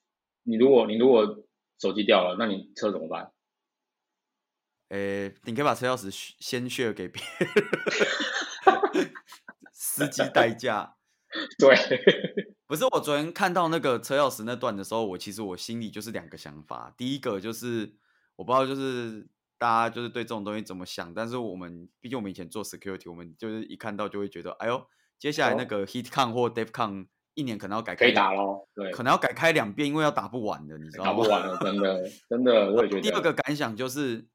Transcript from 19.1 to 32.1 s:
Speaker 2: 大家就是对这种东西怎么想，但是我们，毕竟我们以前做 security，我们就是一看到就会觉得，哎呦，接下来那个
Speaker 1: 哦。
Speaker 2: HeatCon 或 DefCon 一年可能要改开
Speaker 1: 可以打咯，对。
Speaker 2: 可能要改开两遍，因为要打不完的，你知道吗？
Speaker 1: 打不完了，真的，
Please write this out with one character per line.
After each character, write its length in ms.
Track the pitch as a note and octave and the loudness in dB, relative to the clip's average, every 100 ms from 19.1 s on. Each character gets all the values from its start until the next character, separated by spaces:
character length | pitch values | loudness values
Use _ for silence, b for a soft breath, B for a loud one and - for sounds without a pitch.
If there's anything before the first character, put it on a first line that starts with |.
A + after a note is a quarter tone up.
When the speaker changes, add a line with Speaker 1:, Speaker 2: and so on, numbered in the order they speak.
| A2 - _ _ - | -10 -16 _ _ -2
Speaker 2:
大 320 | A#2+ A2+ A#2 | 2 2 2
家 60 | |
就 80 | A#2 | -2
是 60 | A#2+ | -6
对 120 | A#2+ | -6
这 60 | A2 | -6
种 160 | A2+ | -6
东 100 | G2+ | -6
西 60 | G#2+ | -6
怎 160 | G2+ F#2 | -8 -12
么 80 | |
想， 300 | F#2 - E2+ | -10 -10 -10
但 120 | F2 A2+ | -8 -6
是 120 | B2 | -6
我 180 | A2 F#2 | -6 -8
们， 320 | F2 E2+ F2 _ | -12 -14 -18 _
毕 120 | B2 | -8
竟 80 | C3 | -6
我 40 | |
们 80 | G2+ | -6
以 40 | |
前 120 | F#2 E2+ | -8 -10
做 160 | G#2+ | -10
security， 480 | F#2+ E2+ G2+ F#2 F2 | -10 -10 -10 -10 -12
我 40 | |
们 200 | E2+ E2+ D#2 | -16 -16 -10
就 100 | A2 | -8
是 160 | A2 | -8
一 100 | - | -10
看 220 | F#2+ A2 G2+ | -10 -8 -6
到 100 | G#2 | -4
就 120 | G#2 | -4
会 100 | G2+ | -6
觉 140 | E2+ | -8
得， 80 | E2+ | -12
哎 160 | - A2 | -6 -4
呦， 180 | B2+ - _ _ _ | -4 -6 _ _ _
接 140 | C#3+ | -6
下 160 | D3+ C3 | 0 0
来 60 | |
那 100 | C3 | 0
个 140 | B2 G#2+ | -2 -4
Speaker 1:
哦。 80 | G2 | -4
Speaker 2:
HeatCon 460 | B2+ A#2+ - B2 | -6 -4 0 0
或 180 | A#2+ A#2+ | 2 0
DefCon 560 | A#2 A2 - A2 G2 F#2 _ _ | 0 -4 -4 -6 -6 -14 _ _
一 100 | - | -8
年 140 | C3+ G#2 | -6 -6
可 120 | F#2+ | -6
能 80 | G#2+ | -6
要 60 | |
改 120 | A2 | -4
开 100 | F2+ | 2
Speaker 1:
可 60 | A#2+ | 4
以 40 | |
打 200 | G#2 G2 | 6 4
咯， 340 | G2 G2+ G2 - | 2 0 -2 -8
对。 180 | - G2 | -10 -8
Speaker 2:
可 100 | F2+ | -2
能 80 | B2 | 2
要 60 | F#3 | 2
改 160 | C#3 | 2
开 200 | - E3 | 0 2
两 200 | D#3 G#2+ | 2 0
遍， 160 | G#2 D3 | 0 0
因 60 | |
为 80 | D3+ | 2
要 80 | D3+ | 2
打 180 | C#3+ G2 | 0 -4
不 140 | B2 | -4
完 240 | G#2 D#2 D2+ | -4 -6 -8
的， 100 | D#2 | -14
你 140 | D#2 | -14
知 80 | D#2+ | -4
道 60 | |
吗？ 60 | F#2 | 0
Speaker 1:
打 60 | G2+ | 4
不 60 | |
完 240 | A2 G2+ F#2+ | 6 4 2
了， 120 | F#2 | -2
真 120 | G2 G2+ | 0 2
的， 280 | G2 F#2 F2+ | 2 0 -4